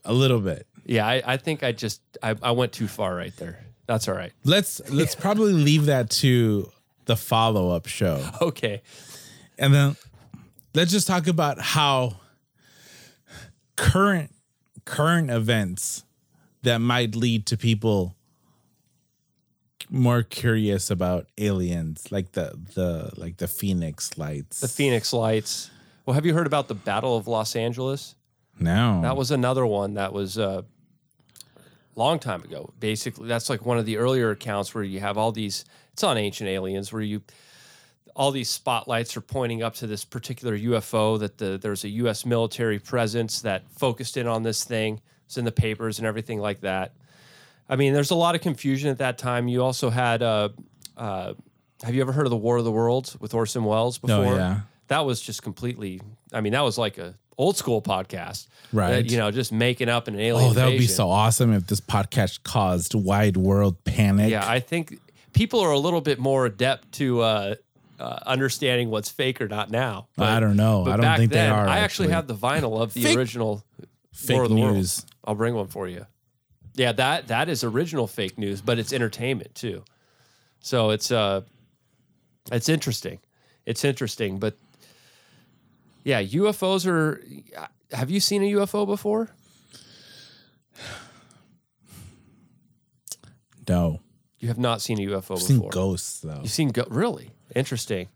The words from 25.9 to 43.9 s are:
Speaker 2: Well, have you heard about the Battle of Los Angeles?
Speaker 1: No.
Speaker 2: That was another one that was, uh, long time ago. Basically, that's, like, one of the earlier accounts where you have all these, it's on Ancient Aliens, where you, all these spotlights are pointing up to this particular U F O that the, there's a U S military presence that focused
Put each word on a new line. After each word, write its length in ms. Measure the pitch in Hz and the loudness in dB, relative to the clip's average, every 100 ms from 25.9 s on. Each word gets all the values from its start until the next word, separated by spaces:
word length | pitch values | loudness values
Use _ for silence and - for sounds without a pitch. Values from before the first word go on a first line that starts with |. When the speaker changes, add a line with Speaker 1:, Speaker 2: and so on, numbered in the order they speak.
| _ - | _ 0
Speaker 2:
Well, 80 | |
have 120 | 131 156 | 0 2
you 80 | |
heard 140 | 160 160 | 2 2
about 200 | 143 135 | 0 -2
the 60 | 104 | -6
Battle 400 | - 101 127 117 | -4 -2 0 -2
of 100 | 107 | 0
Los 280 | 113 107 117 | -2 -2 -2
Angeles? 600 | 117 120 131 139 - - _ _ _ - | -4 -2 -4 -6 -10 -20 _ _ _ -4
Speaker 1:
No. 420 | 85 92 120 95 | 0 2 2 2
Speaker 2:
That 140 | 82 135 | 2 0
was 140 | 127 | 0
another 340 | 139 123 131 123 | 0 2 2 2
one 280 | 101 101 101 | 2 0 -2
that 180 | 98 | -4
was, 240 | 101 98 98 | -2 -6 -2
uh, 260 | 101 95 101 _ _ _ _ _ _ - - _ - _ _ - | -2 -2 -8 _ _ _ _ _ _ -20 -20 _ -20 _ _ -2
long 240 | 123 165 | 0 0
time 240 | 120 92 | -2 -8
ago. 280 | - 71 76 - | -8 -14 -14 -6
Basically, 480 | 113 107 - - 117 | -4 -4 -6 -10 -4
that's, 220 | 117 - | -4 -2
like, 160 | 110 110 | -6 -2
one 120 | 120 | -2
of 80 | 110 | -2
the 120 | 107 | 0
earlier 320 | 120 131 117 | 0 2 0
accounts 420 | 101 117 101 98 113 | -2 -2 -2 -2 -4
where 80 | |
you 160 | 98 95 | -6 -4
have 180 | 101 101 | -4 0
all 140 | 110 | -2
these, 340 | 110 107 95 - _ _ | -2 -6 -6 -12 _ _
it's 100 | - | -4
on 140 | 202 120 | 0 0
Ancient 320 | 104 - 104 | -2 -4 -4
Aliens, 420 | 95 95 98 98 | -4 -4 -6 -6
where 80 | 113 | -6
you, 200 | 107 104 - _ - - - - _ _ _ - | -6 -6 -10 _ -20 -20 -20 -20 _ _ _ 0
all 160 | 135 | 0
these 180 | 135 120 | 0 -4
spotlights 680 | - - 117 - 117 117 - | -4 -2 -2 0 -2 -2 -8
are 40 | |
pointing 420 | - 135 123 113 | -8 -4 -2 -2
up 100 | 113 - | -4 -6
to 120 | 117 | -8
this 180 | 104 - | -8 -8
particular 500 | 127 - 120 123 104 | -12 -10 -8 -4 -2
U 200 | 113 117 | 0 0
F 180 | - | 0
O 240 | 113 107 110 | 0 2 0
that 200 | 104 - | -2 -6
the, 200 | 101 98 | -6 -4
there's 260 | 104 101 | -4 -6
a 60 | 101 | -6
U 180 | 107 117 | -2 -2
S 180 | 107 127 | -2 -2
military 540 | 117 113 - 117 104 | 0 0 -2 -2 -2
presence 600 | - 123 113 117 110 - | -2 -2 0 -2 -4 -4
that 220 | 113 95 - | -4 -4 -6
focused 460 | - 135 | -4 -2